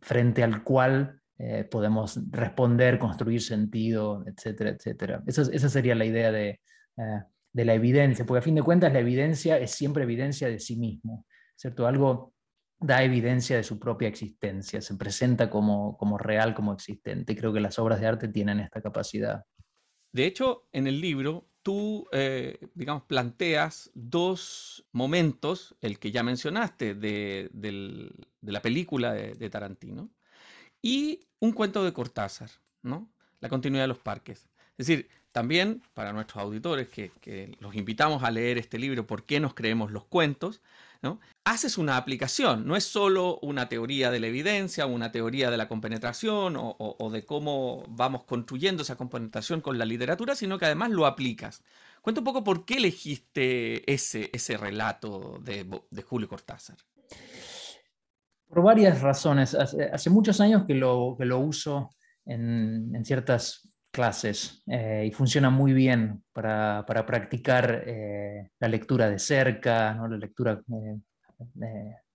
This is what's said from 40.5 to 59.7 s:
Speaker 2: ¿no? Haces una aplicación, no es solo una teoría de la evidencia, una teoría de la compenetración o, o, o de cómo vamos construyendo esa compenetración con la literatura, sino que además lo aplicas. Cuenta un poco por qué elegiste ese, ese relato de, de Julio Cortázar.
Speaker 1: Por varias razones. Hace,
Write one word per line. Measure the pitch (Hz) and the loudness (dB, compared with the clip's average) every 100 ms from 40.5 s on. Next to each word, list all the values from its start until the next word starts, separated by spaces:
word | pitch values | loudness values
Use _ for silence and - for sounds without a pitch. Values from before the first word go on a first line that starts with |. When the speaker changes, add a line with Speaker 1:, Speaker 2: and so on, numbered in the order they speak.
| 214 _ - - _ | -8 _ -20 -20 _
Speaker 2:
¿no? | 131 208 _ _ - | -8 -8 _ _ -2
Haces | 226 294 - | 0 -2 0
una | 156 127 | 0 0
aplicación, | 139 131 135 - 247 113 120 | -2 -4 -4 0 2 2 0
no | 190 | -2
es | |
solo | - 214 202 190 180 - | -2 2 4 4 2 -2
una | 147 143 123 | -4 -4 -4
teoría | 113 117 139 123 | -4 -2 0 2
de | 123 | 2
la | 113 | -2
evidencia, | 127 170 208 190 160 139 | -2 0 0 -2 -2 -2
una | 120 117 | -2 -4
teoría | 117 113 131 123 | -2 -2 0 0
de | 117 | 0
la | 110 | -2
compenetración | 110 110 113 120 120 220 208 190 139 | -4 -6 -6 -6 -4 -2 0 0 -2
o, | 117 | -6
o, | - 107 - | -6 -8 -6
o | 113 | -6
de | 110 | -6
cómo | - 147 147 139 127 127 - | -6 -4 -2 -2 -2 -4 -8
vamos | 113 123 131 | -2 -2 -2
construyendo | - 120 117 131 185 180 | -6 -6 -4 -2 0 0
esa | 143 123 | -4 -8
compenetración | 123 123 113 113 - 165 | -8 -8 -8 -6 -4 -4
con | 143 123 | -4 -2
la | 113 | -2
literatura, | 113 127 170 240 | -2 -2 -2 -2
sino | 277 196 190 | -4 -4 -2
que | 160 | 0
además | 151 233 | 0 0
lo | 196 147 | 4 4
aplicas. | 135 127 110 107 - _ _ - _ | 2 -2 -4 -10 -14 _ _ -20 _
Cuenta | - 226 | -4 -2
un | 254 | -2
poco | 262 | 0
por | 208 180 - | 0 0 0
qué | 262 | 0
elegiste | 202 - 151 139 _ - 131 127 113 113 - | 2 0 -6 -8 _ 0 2 2 -2 -4 -2
ese, | 139 - 110 104 | -2 -2 -4 -6
ese | 120 - 120 | -6 -6 -6
relato | 104 104 110 101 110 98 107 - | -4 -4 -4 -4 -8 -10 -10 -12
de, | 110 101 95 95 - | -10 -10 -8 -12 -12
de | 101 | -16
Julio | - 120 104 | -6 -6 -6
Cortázar. | 101 - - - - _ _ _ - - - - - - - _ _ _ _ _ _ _ | -10 -14 -18 -18 -20 _ _ _ -20 -20 -18 -16 -16 -16 -18 _ _ _ _ _ _ _
Speaker 1:
Por | 165 | 6
varias | 185 220 196 143 | 8 10 10 8
razones. | 135 135 160 139 131 | 4 4 4 6 6
Hace, | - 127 | 4 2